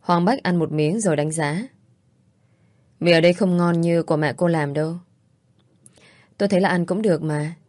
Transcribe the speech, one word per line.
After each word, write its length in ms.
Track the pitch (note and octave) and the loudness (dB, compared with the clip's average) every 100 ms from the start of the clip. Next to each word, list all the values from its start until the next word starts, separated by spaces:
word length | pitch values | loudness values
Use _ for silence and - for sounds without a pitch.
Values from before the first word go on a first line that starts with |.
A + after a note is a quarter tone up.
Hoàng 240 | - F3 | 0 0
Bách 180 | F3 C4+ | 2 0
ăn 140 | - F3 | -2 -2
một 160 | D#3+ | -2
miếng 280 | D3+ D3+ G#3 | 0 0 0
rồi 160 | G3+ D3 | 0 0
đánh 140 | D3+ | -2
giá. 320 | D#3+ D3 D#3 B3+ _ _ _ _ _ _ _ _ _ _ _ _ _ | -4 -4 -4 -8 _ _ _ _ _ _ _ _ _ _ _ _ _
"Mì 120 | E3 | 2
ở 80 | E3+ | 4
đây 120 | E3+ | 4
không 240 | F3 F#3+ F3 | 2 0 2
ngon 240 | F3 E3+ | 2 2
như 220 | E3+ E3+ | 2 0
của 140 | D#3+ D#3 | 0 0
mẹ 160 | D3+ A#2 | -2 -2
cô 120 | F3 | -2
làm 240 | E3 C#3+ | 0 -2
đâu." 240 | C#3+ D#3 E3+ - _ _ _ _ _ _ _ _ _ - - _ _ | -2 -4 -6 -16 _ _ _ _ _ _ _ _ _ -20 -20 _ _
"Tôi 100 | G3+ | 0
thấy 120 | G3 | 2
là 80 | F#3+ | 2
ăn 180 | F3 E3+ | 0 -2
cũng 160 | F#3 | -2
được 200 | A3 E3 | 0 0
mà." 320 | D#3 D3 D3+ E3+ | -2 -4 -6 -10